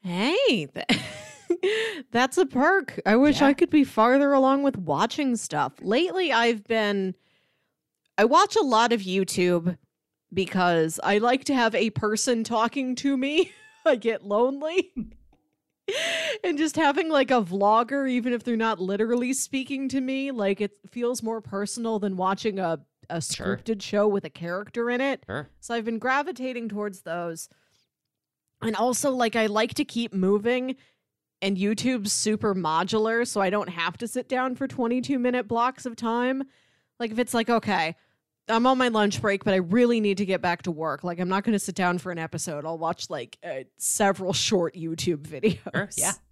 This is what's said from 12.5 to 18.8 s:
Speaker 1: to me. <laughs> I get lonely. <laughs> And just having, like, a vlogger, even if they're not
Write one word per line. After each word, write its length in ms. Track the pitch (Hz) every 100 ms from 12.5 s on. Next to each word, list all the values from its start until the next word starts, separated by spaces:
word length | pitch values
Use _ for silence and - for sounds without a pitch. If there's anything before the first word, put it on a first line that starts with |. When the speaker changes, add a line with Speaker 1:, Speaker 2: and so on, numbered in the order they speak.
| 233 226 277 254 247
Speaker 1:
to 200 | 277 277
me. 340 | 269 302 381 - -
<laughs> 180 | _ -
I 100 | 254
get 280 | 226 220
lonely. 680 | 202 208 247 277 311 359 359 -
<laughs> 60 | - - _ _ _ _ _ _ - 480 659 659 640 466
And 140 | 370 294
just 180 | 311 -
having, 340 | 311 285 330
like, 200 | 302 269
a 120 | 262
vlogger, 680 | 190 190 202 220 233 277 269
even 220 | 247 240
if 100 | 240
they're 140 | 240 233
not 240 | 226 208